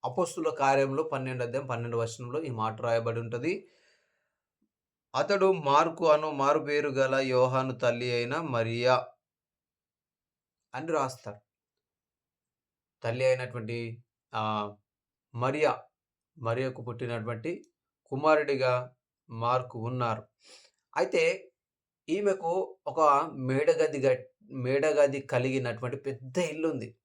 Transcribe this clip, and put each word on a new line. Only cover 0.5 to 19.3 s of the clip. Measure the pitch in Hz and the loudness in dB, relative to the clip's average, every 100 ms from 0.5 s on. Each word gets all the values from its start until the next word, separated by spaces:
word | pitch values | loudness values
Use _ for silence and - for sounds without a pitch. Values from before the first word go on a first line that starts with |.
కార్యంలో | - 135 139 135 135 | 0 2 4 2 0
పన్నెండు | 160 139 131 127 | -2 -4 -4 -4
అధ్యాయం | 120 127 131 | -4 -4 -4
పన్నెండు | 117 120 117 | -6 -4 -2
వచనంలో | 117 - 123 135 | -4 -6 -8 -8
ఈ | 160 | -6
మాట | 117 110 110 | -4 -4 -2
రాయబడి | 123 117 117 117 | 0 0 0 -4
ఉంటది. | 117 117 143 - - _ _ _ _ _ _ _ _ _ _ _ _ _ _ 123 | -4 -6 -4 -6 -8 _ _ _ _ _ _ _ _ _ _ _ _ _ _ -2
"అతడు | 151 202 190 | 0 4 4
మార్కు | 185 143 139 165 160 165 | 4 4 4 4 2 4
అను | 151 156 | 4 4
మారు | 143 135 156 | 0 2 2
పేరు | 147 147 147 | 2 0 0
గల | 135 131 135 | 0 2 2
యోహాను | 135 127 127 131 131 127 | 2 4 4 2 -2 0
తల్లి | 123 117 123 | 0 0 -2
అయిన | 120 120 143 | -2 -2 -4
మరియా" | 165 120 113 117 123 127 - - _ _ _ _ _ _ _ _ _ _ _ _ _ _ _ 127 | -4 -2 -2 0 2 2 0 -16 _ _ _ _ _ _ _ _ _ _ _ _ _ _ _ -12
అని | 160 | -4
రాస్తారు. | 160 131 - - 104 _ _ _ _ _ _ _ _ _ _ _ _ _ _ _ _ | -2 -2 -4 -14 -16 _ _ _ _ _ _ _ _ _ _ _ _ _ _ _ _
తల్లి | 117 120 131 | -6 0 2
అయినటువంటి, | 127 123 120 110 117 117 117 _ _ _ 117 | 0 -2 -8 -8 -8 -8 -12 _ _ _ -6
ఆ, | 107 107 104 104 _ _ _ _ _ 117 | -2 -2 -4 -10 _ _ _ _ _ -4
మరియా, | 123 147 151 120 - _ _ _ _ - | -2 2 0 0 -8 _ _ _ _ -10
మరియకు | 113 120 135 127 | -4 -2 -4 -6
పుట్టినటువంటి | 117 120 123 117 110 117 117 175 - _ _ _ _ | -12 -8 -6 -6 -6 -8 -8 -10 -12 _ _ _ _
కుమారుడిగా | 135 151 151 147 139 127 123 127 _ _ _ | -2 4 4 4 2 2 2 -2 _ _ _
మార్కు | _ | _